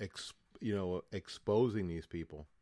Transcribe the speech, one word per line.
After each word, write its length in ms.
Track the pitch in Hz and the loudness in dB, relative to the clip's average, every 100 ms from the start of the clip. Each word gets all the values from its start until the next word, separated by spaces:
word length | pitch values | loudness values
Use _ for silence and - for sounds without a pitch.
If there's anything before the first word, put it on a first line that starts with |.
ex-, 340 | 101 - - - _ - | -10 -8 -14 -16 _ -6
you 140 | 113 | 0
know, 300 | 101 92 90 - | 2 2 0 -2
exposing 760 | 98 - - - 107 123 107 92 | -8 -8 -6 4 6 6 2 0
these 200 | 82 - | -4 -6
people 420 | 87 78 76 76 _ | -6 -6 -10 -14 _